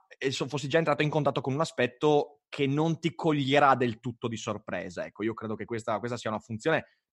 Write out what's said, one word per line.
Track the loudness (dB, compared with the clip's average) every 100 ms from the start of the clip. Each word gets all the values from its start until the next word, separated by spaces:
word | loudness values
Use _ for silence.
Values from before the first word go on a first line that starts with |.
| _ -6
e | -4
so-, | -4 -4
fossi | -6 0
già | 2
entrato | 2 2
in | 2
contatto | 2 0 0
con | -2
un | -2
aspetto | -2 0 0 2 4 4 2 _ _
che | -2 0
non | 2 0 0
ti | -4 -2
coglierà | 0 0 4 6 6
del | 6 2 -2
tutto | -8 -6 -6
di | -6
sorpresa. | -6 -8 -6 -8 -8 -8
Ecco, | -10 -6
io | -6
credo | -4 -8 -8
che | -6
questa, | -6 -4 -4
questa | -4 -6
sia | -4
una | -6
funzione | -8 -4 0 0 -2 _ _